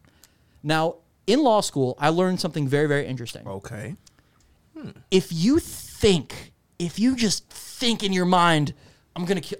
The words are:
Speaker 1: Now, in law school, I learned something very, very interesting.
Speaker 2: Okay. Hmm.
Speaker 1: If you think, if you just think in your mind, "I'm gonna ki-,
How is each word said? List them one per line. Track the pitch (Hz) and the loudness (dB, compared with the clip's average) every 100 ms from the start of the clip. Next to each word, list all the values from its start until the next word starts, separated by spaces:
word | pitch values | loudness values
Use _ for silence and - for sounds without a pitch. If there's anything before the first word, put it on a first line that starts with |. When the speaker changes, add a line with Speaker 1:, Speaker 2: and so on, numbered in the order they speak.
| _ _ _ _ _ _ | _ _ _ _ _ _
Speaker 1:
Now, | 147 160 165 - _ _ - | -2 0 0 -4 _ _ 0
in | 254 | 2
law | 277 208 | 4 2
school, | - 143 127 - | 0 -2 -2 0
I | 151 | 0
learned | 170 185 185 | 2 2 0
something | - 156 139 | -4 -2 0
very, | 143 151 | 2 2
very | 143 - | 0 -2
interesting. | 123 117 117 107 | -8 -10 -12 -12
Speaker 2:
Okay. | 98 - 110 107 196 _ _ _ _ _ _ _ 320 | -12 -10 -12 -12 -14 _ _ _ _ _ _ _ -16
Hmm. | 262 - - | -16 -16 0
Speaker 1:
If | 185 - | 0 2
you | 160 196 320 | 0 2 2
think, | - - - - 214 175 - - - _ _ - | 0 -14 -16 0 2 2 0 -14 -18 _ _ -10
if | 175 - | -8 0
you | 240 254 | 0 2
just | 220 - _ | -2 -2 _
think | - - - 240 220 | -20 -18 -4 -2 0
in | 202 | 0
your | 185 180 | 0 2
mind, | 185 170 156 143 - - _ _ - | 4 6 4 0 -6 -20 _ _ -10
"I'm | 175 | -4
gonna | 190 | -4
ki-, | - | -4